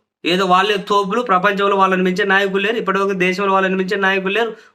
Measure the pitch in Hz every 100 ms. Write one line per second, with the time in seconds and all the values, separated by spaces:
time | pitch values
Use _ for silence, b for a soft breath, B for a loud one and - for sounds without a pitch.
0 | _ _ - 180 185 180 196 208 - 202
1 | 190 226 240 180 202 196 202 202 190 185
2 | 185 185 202 196 202 196 202 226 185 190
3 | 196 196 185 185 202 190 190 190 185 202
4 | 190 190 190 208 233 226 B